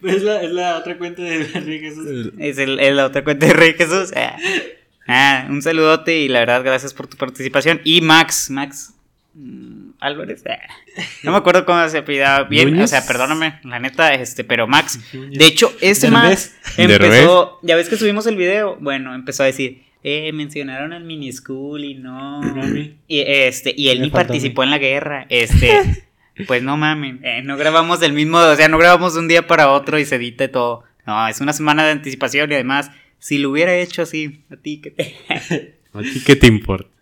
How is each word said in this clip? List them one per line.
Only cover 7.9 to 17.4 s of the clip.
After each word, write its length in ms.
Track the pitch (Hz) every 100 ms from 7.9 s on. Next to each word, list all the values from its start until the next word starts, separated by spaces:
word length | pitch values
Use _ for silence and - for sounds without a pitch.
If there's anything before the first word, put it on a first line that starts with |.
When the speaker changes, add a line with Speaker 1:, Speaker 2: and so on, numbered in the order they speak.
| 165
Speaker 3:
Max, 480 | 165 160 160 - -
Max, 440 | 135 139 139 - _ _ _ _ 165
mm, 540 | 131 127 123 110 90 _
Álvarez. 440 | 139 147 - - -
Ah, 80 | - - - _ - - -
no 80 | -
me 60 | 190
acuerdo 260 | 196 180 185
cómo 220 | 175 165
se 100 | 156
apellidaba 480 | 139 143 139 139 139
bien. 220 | 143 131
Speaker 2:
¿Núñez? 140 | 160 226
Speaker 3:
O 20 |
sea, 180 | 135 -
perdóname, 540 | 123 131 156 160 151
la 160 | 131 120
neta, 340 | 131 131 160 135
este, 280 | 123 -
pero 240 | 113 120 113
Max. 320 | 139 156 123 113
Speaker 1:
Núñez. 240 | 135 135 139
Speaker 3:
De 80 | 160
hecho, 260 | - - -
ese 300 | 180 202 240
Speaker 1:
Derbez. 140 | 220
Speaker 3:
Max 320 | 180 190 - _ - -
empezó, 220 | 175 104
Speaker 2:
Derbez. 460 | 95 113 156 180